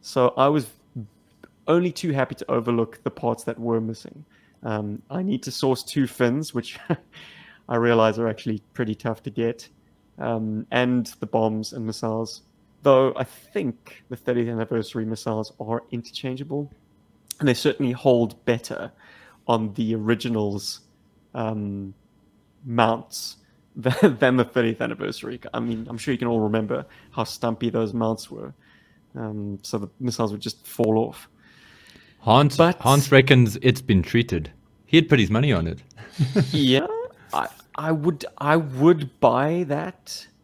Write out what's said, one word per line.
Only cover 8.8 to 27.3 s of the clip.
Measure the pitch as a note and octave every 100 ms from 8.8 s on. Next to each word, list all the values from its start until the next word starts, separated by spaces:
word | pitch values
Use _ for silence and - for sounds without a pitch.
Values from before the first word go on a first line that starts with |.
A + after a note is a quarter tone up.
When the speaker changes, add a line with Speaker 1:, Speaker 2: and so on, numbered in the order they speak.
| A2+ G#2+
Speaker 1:
tough | - A2
to | -
get, | G#2 A#2 A#2 - _ _ _ _ -
um, | C3 A2+ A2 G#2+ A2+
and | A#2+ B2 B2 A2+ -
the | A2
bombs | A#2+ A2 A2 A2
and | - A2
missiles. | G#2+ A#2 A2 A2+ - _ _ _ _
Though | C#3+ C3 C3 -
I |
think | B2+ - - G#3 D3+ A2 - - _
the | B2
thirtieth | - A#2+ A#2
anniversary | A#2 A2 A#2 G#2 A#2 A2
missiles | A2 - A2 A2 _
are | A2 A#2 -
interchangeable, | A#2+ A#2 - C3+ B2+ C#3+ C#3+ C#3+ - _ _ _ _ _ -
and | D3
they |
certainly | A#2+ D3 - C3+
hold | B2+ C#3 A#2+ A2+ - -
better | A#2 - - - _ - - - _ -
on | A#2 A2 G2
the | A2 A2
originals, | G#2+ A2+ B2 A2+ G#2 G2+ - - _ _ _ _ _
um, | - A2+ G#2+ G#2 G2 G2 F#2+ _ _ _ _ _ _ C3+
mounts | A#2 A2+ A2+ - - - - _ _
<laughs> | _ -
than, | A#2+ B2+ G3+ A#2+
than | C3+ B2+
the | A#2
thirtieth | - A2+ A2+
anniversary. | A#2 A#2 G2+ - - A#2+ -
I | A#2
mean, | A#2+ A2+ A#2
I'm | A#2
sure | -
you | B2
can | A#2+
all | A#2
remember | G#2+ A2+ G#2+ B2 - - -
how | -
stumpy | A2